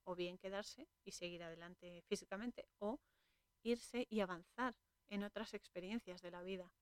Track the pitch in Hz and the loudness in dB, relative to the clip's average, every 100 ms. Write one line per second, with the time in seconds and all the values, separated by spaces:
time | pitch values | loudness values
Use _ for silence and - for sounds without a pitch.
0 | - 175 180 180 190 196 214 - 311 _ | -4 0 0 0 -2 -2 -2 -8 -14 _
1 | - - 175 175 170 165 170 180 175 175 | -8 -4 -4 -4 -6 -8 -10 -12 -12 -8
2 | - 202 - 190 240 - - - 208 269 | 0 0 0 -2 -2 -4 -10 -2 0 0
3 | _ _ _ _ _ _ 226 240 - 240 | _ _ _ _ _ _ 4 4 4 0
4 | - 214 185 170 - - 254 - _ _ | 4 4 4 2 -4 0 2 0 _ _
5 | - 202 202 202 220 208 - 180 185 226 | -2 0 0 -2 -2 -4 -4 -4 0 0
6 | 185 180 175 175 180 190 180 _ | -2 -8 -6 -4 -2 -2 -4 _